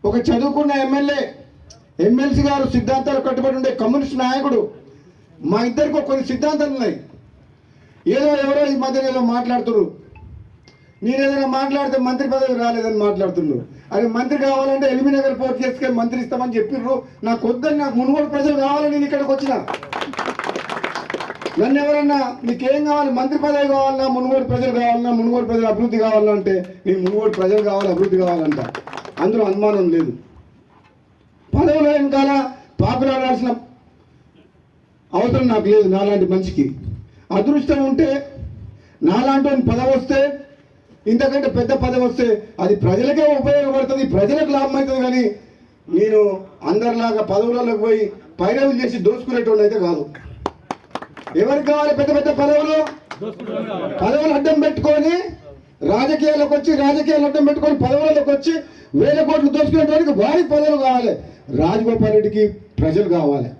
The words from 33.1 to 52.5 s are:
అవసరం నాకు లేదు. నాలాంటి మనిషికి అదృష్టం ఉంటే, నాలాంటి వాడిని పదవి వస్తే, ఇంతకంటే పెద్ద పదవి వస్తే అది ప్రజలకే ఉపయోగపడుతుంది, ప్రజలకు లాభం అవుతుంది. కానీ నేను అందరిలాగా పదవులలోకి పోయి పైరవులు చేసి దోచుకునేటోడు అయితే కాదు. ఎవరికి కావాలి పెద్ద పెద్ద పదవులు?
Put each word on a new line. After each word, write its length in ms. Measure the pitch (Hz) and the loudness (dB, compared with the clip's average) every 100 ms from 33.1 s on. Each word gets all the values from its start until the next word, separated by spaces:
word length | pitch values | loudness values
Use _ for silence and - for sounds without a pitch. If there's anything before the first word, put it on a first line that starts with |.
| 262 262 254 247 - - - _ _ _ _ _ _ _ _ _ _ _ _ _ | 0 0 0 -2 -4 -8 -20 _ _ _ _ _ _ _ _ _ _ _ _ _
అవసరం 320 | 165 240 269 254 | -2 0 2 2
నాకు 160 | 220 196 | 2 4
లేదు. 140 | 214 196 190 | 4 4 2
నాలాంటి 320 | 202 196 175 | 2 2 2
మనిషికి 340 | 190 185 - 135 - - - - - _ 185 | 0 -2 -2 -2 -2 -12 -12 -16 -20 _ -2
అదృష్టం 420 | 214 294 - 277 269 | 2 0 0 0 0
ఉంటే, 180 | - 320 277 - - - - - - - _ 160 | 0 0 0 -6 -14 -16 -14 -18 -20 -20 _ 0
నాలాంటి 360 | 208 269 269 285 | 2 2 2 2
వాడిని 160 | 269 - | 2 0
పదవి 220 | 233 254 262 | 0 2 0
వస్తే, 220 | - 277 285 285 - - _ _ _ - 208 | 2 0 0 -2 -14 -20 _ _ _ -8 -2
ఇంతకంటే 360 | 233 277 277 269 240 | 2 2 0 0 -2
పెద్ద 160 | 240 269 | 0 0
పదవి 200 | 247 247 247 | 0 0 0
వస్తే 180 | - 240 208 - - | 0 0 0 -4 -6
అది 120 | 185 202 | 0 0
ప్రజలకే 400 | 190 190 269 311 302 285 | 2 2 0 2 2 2
ఉపయోగపడుతుంది, 640 | 277 285 277 269 262 269 262 185 | 2 0 2 0 0 -2 0 2
ప్రజలకు 360 | 202 294 302 277 | 2 2 2 0
లాభం 200 | 269 269 | 0 -2
అవుతుంది. 220 | 269 262 254 | -2 0 0
కానీ 180 | 247 220 - - - - _ - 165 | 0 0 -4 -16 -20 -20 _ -4 0
నేను 220 | 214 214 202 190 - - 147 | 2 4 2 0 -10 -10 -2
అందరిలాగా 540 | 202 240 233 233 214 180 | 0 0 0 0 -2 0
పదవులలోకి 500 | 196 233 240 240 214 226 | 0 0 0 -2 -2 0
పోయి 180 | 220 202 - - - | 0 0 -6 -20 -4
పైరవులు 360 | 185 254 277 247 | 0 2 0 0
చేసి 160 | 247 233 185 | -2 0 0
దోచుకునేటోడు 560 | 240 254 240 226 214 208 | 0 -4 -2 0 2 2
అయితే 140 | 220 175 | 2 -2
కాదు. 160 | 156 - - - - - - - - - - - - - 165 | -2 -6 -14 -20 -12 -12 -12 -16 -16 -14 -16 -16 -18 -6 0
ఎవరికి 260 | 220 285 285 | 2 2 2
కావాలి 220 | 294 294 285 | 2 2 2
పెద్ద 120 | 285 294 | 2 2
పెద్ద 120 | 294 285 | 2 0
పదవులు? 360 | 285 | 2